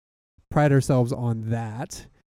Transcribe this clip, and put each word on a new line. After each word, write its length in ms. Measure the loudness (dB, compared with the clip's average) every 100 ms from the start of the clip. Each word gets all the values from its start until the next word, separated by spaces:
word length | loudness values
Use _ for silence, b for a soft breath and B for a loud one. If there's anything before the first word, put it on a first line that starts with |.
| _ _ _ _ -4
pride 220 | 2 4
ourselves 420 | 4 4 2 2
on 380 | -2 -4 -4 -4
that." 560 | -4 -6 -10 -12 -14 -20 _ _